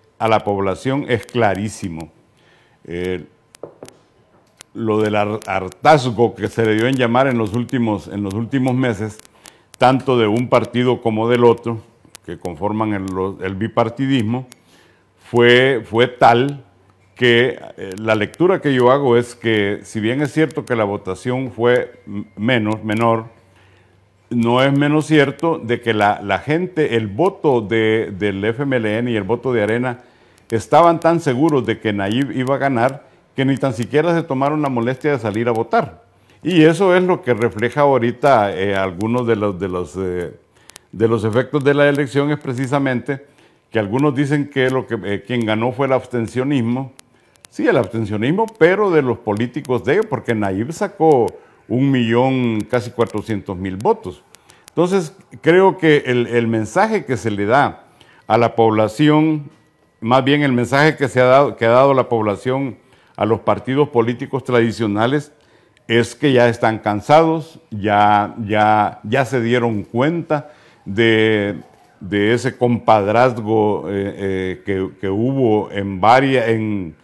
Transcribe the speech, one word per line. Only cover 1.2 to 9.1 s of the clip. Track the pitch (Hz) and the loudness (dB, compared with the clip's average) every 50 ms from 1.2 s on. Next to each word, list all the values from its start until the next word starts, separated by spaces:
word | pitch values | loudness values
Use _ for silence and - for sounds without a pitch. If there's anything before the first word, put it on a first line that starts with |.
| - - | -4 -4
clarísimo. | - 123 117 104 95 92 104 110 98 - - 98 82 80 80 76 _ _ _ _ _ _ _ _ _ _ _ _ _ _ _ | -2 0 0 0 0 -2 -6 -8 -8 -8 -10 -10 -10 -10 -12 -14 _ _ _ _ _ _ _ _ _ _ _ _ _ _ _
Eh, | - 82 87 90 92 92 90 73 - _ _ _ _ - - - - - _ - - - _ _ _ _ _ _ _ _ _ _ _ _ - - _ - | -12 -8 -6 -6 -4 -6 -6 -8 -14 _ _ _ _ -20 -20 -20 -20 -20 _ -20 -20 -20 _ _ _ _ _ _ _ _ _ _ _ _ -20 -20 _ -10
lo | - 113 110 107 107 | -6 -2 0 0 0
del | 107 107 104 | 0 0 0
har-, | 107 104 104 107 110 - - | -2 -2 -2 -4 -6 -6 -6
hartazgo | 95 95 92 92 - _ - 143 160 147 120 127 113 95 120 113 - | -6 -6 -6 -8 -6 _ 4 4 4 4 4 0 0 2 0 0 0
que | - 101 104 | -2 -8 -6
se | - - 113 | -2 -2 0
le | 110 107 | 0 2
dio | 110 113 123 | 0 0 0
en | 135 | 0
llamar | 135 127 117 117 123 135 139 | 0 0 2 2 2 2 2
en | 127 117 | 0 -2
los | 113 104 92 | -2 -2 -4
últimos, | 123 120 120 - 127 120 113 104 95 80 - | -4 -6 -4 -2 -2 -2 -2 -2 -4 -6 -8
en | - 101 | -8 -8
los | 104 98 95 | -6 -6 -6
últimos | 107 117 117 - 135 127 135 123 | -6 -6 -4 -2 -2 0 0 0
meses, | 127 131 127 113 92 107 110 | 0 0 -2 -2 -4 -6 -8